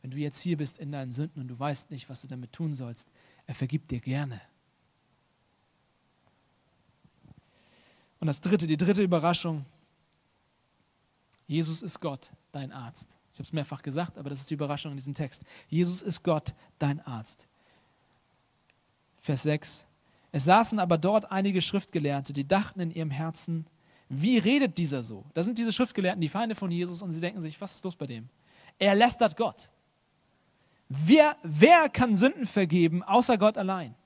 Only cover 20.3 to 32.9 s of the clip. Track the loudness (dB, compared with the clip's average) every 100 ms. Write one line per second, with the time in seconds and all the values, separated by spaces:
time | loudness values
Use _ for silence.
20.3 | 0 6 6 6 2 2 2 4 2 0
21.3 | -2 0 0 0 -2 -4 -2 -2 -2 -4
22.3 | -6 2 2 0 -6 -6 -4 -6 -4 -6
23.3 | -6 -6 -6 -8 _ _ _ _ -2 2
24.3 | 4 4 4 2 0 -2 -2 -6 -12 -10
25.3 | -4 -2 -2 -2 0 -2 0 -2 0 -2
26.3 | -2 -4 -4 -4 -4 -4 -6 -8 -6 -6
27.3 | -6 -10 -10 -10 -8 -10 -10 -10 -10 -14
28.3 | _ _ _ -20 _ 4 6 4 4 0
29.3 | 0 -4 -4 -18 _ _ _ _ _ _
30.3 | _ _ _ _ _ _ -4 6 8 8
31.3 | 4 -6 6 10 10 8 2 2 6 4
32.3 | 2 -4 0 2 4 4